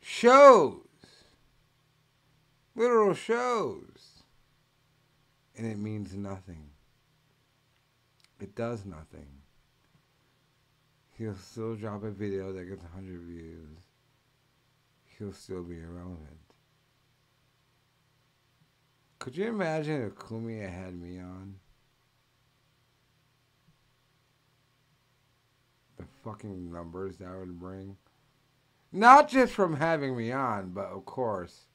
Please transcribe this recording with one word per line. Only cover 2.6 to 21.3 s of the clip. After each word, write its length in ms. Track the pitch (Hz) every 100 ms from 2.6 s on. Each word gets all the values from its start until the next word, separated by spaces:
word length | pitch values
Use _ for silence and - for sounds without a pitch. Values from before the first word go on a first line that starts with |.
| _
Literal 400 | - 240 233 208
shows! 1080 | 175 - 233 247 240 151 85 - - - - - - _ _ _ _ _ _ _ _ _ _ _ -
And 120 | 113
it 100 | 107
means 380 | 107 107 98 95
nothing. 560 | 101 95 92 82 73 73 _ _ _ _ _ _ _ _ _ _ _ _ _ _ _ _
It 160 | 101 -
does 280 | 117 117
nothing. 580 | 101 80 78 80 73 69 71 _ _ _ _ _ _ _ _ _ _ _ _ _ _ _ _
He'll 240 | - 113 95
still 400 | - 117 113 110
drop 260 | 107 101
a 80 | 107
video 420 | 98 104 98 95
that 120 | 95
gets 180 | 90 95
a 60 | 87
hundred 320 | 90 95 90
views. 580 | 85 85 82 82 78 80 - _ _ _ _ _ _ _ _ _ _ _ _ -
He'll 140 | 104
still 300 | 90 - 95
be 160 | 87 85
irrelevant. 760 | 82 87 90 87 76 80 - - _ _ _ _ _ _ _ _ _ _ _ _ _ _ _ _ _ _ _ _ _ _ _ _ _ _
Could 160 | - 139
you 100 | 214
imagine 560 | 220 170 156 151 151
if 140 | 110 -
Cumia 520 | - 113 113 110 98
had 320 | 90 92 90
me 200 | 87 90
on? 400 | 90